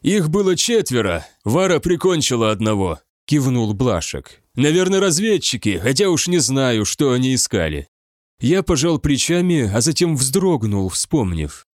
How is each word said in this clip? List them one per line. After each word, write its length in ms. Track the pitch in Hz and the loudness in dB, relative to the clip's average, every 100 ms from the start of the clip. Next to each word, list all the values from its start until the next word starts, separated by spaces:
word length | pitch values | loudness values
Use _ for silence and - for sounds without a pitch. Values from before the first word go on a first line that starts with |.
«Их 280 | 151 208 156 | 2 2 2
было 260 | 190 190 | 2 2
четверо, 680 | 170 - 226 - 123 98 85 - _ | 0 0 0 0 -2 0 -4 -8 _
Вара 360 | 104 147 190 156 | -2 0 2 0
прикончила 720 | 175 175 185 170 - 123 110 | 0 0 2 0 0 0 0
одного», 480 | 104 110 104 95 80 _ _ | 0 0 0 -2 -4 _ _
кивнул 480 | - 151 135 123 110 | 0 0 2 0 -2
Блашек. 680 | 101 127 90 - 71 - - _ | 0 0 0 -4 -10 -14 -20 _
«Наверное, 440 | - 147 170 185 190 | 0 2 2 2 2
разведчики, 800 | 196 156 220 190 - 123 - 87 | 2 0 0 0 -2 -2 -2 -2
хотя 280 | 110 135 202 | -2 0 2
уж 180 | 160 - | 0 0
не 120 | 175 | 0
знаю, 460 | 131 135 131 113 | 0 0 0 0
что 260 | 101 - 143 | -2 0 0
они 220 | 127 131 | 2 0
искали». 540 | 127 - 101 80 73 71 _ _ _ _ _ | 0 -2 -2 -2 -6 -10 _ _ _ _ _
Я 240 | - 185 | 0 0
пожал 360 | 185 156 165 156 | 2 0 0 0
плечами, 720 | 147 135 - 175 180 165 107 | 0 -2 0 0 2 2 0
а 80 | 104 | 0
затем 340 | 123 139 175 | 0 0 0
вздрогнул, 760 | 147 131 190 185 147 107 101 92 | 0 0 0 0 0 0 -2 -2
вспомнив. 760 | - - 156 98 82 73 - _ | -4 -2 -2 0 -2 -6 -10 _